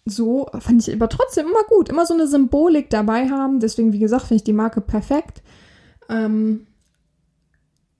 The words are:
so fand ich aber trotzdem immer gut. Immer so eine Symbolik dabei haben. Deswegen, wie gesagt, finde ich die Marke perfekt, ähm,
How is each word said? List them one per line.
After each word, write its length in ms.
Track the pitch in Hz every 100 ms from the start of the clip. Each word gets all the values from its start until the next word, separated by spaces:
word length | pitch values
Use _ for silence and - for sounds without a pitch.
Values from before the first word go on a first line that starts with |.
| -
so 420 | 202 226 262 269 226
fand 280 | - 240 -
ich 60 |
aber 160 | 214 226
trotzdem 380 | - 523 - 311
immer 160 | 440 415
gut. 220 | 427 -
Immer 160 | 294 339
so 80 |
eine 140 | 330 311
Symbolik 600 | 285 262 285 339 302 -
dabei 400 | 220 214 226 262
haben. 300 | 269 269 269
Deswegen, 320 | 220 - 226
wie 80 | 208
gesagt, 280 | 214 247 -
finde 100 | 226
ich 60 |
die 100 | 220
Marke 280 | 214 220 220
perfekt, 600 | - 214 - 285 - - _ _ _ _ _ _ -
ähm, 580 | 226 220 214 220 214 - _ _ _ _ _ _ _ _ _ _ _ _ _